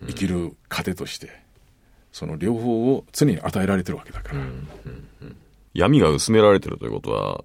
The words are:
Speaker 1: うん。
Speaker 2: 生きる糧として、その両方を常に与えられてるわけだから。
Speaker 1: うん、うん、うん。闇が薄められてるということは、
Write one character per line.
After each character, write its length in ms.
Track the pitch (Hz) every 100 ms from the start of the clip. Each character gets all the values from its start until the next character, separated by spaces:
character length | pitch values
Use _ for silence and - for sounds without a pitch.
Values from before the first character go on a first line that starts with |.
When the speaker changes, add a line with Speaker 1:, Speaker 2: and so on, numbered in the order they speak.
Speaker 1:
う 40 | -
ん。 20 |
Speaker 2:
生 60 |
き 140 | - 95
る 280 | 90 85 - -
糧 260 | - - 92
と 100 | -
し 120 | -
て、 120 | - - _ _ _ _ _ _ _
そ 120 | - -
の 120 | 78
両 180 | 98 117
方 380 | 120 113 123
を 120 | 131 -
常 140 | - 147
に 140 | 87
与 200 | 82 101
え 60 | 95
ら 80 | 95
れ 80 |
て 80 | 90
る 60 | -
わ 80 | -
け 60 |
だ 100 | -
か 120 | -
ら。 60 | 71
Speaker 1:
う 40 |
ん、 20 | 65
う 0 |
ん、 600 | 127 - - - 127 - -
う 40 | -
ん。 100 | - _ _ _ -
闇 240 | 98 143
が 100 | 80
薄 220 | 73 -
め 100 | 110
ら 100 | 104
れ 80 | 95
て 80 | -
る 100 | -
と 80 | 57
い 40 |
う 20 |
こ 80 | 52
と 120 | -
は、 320 | 53 50 50